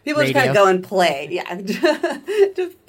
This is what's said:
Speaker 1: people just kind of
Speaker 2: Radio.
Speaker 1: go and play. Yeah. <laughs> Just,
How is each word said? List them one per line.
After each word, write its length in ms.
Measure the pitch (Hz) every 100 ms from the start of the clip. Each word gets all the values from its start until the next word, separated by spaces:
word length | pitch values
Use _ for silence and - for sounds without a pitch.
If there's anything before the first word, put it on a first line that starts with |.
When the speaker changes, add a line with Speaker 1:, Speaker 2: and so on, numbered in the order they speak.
Speaker 1:
people 180 | 294 302
just 120 | 269
kind 140 | 277 247
of 60 |
Speaker 2:
Radio. 100 | 202
Speaker 1:
go 60 | 190
and 140 | 185
play. 420 | 185 190 170 139 -
Yeah. 320 | - - 180
<laughs> 0 |
Just, 1160 | 196 - 320 311 339 - - 415 392 381 349 -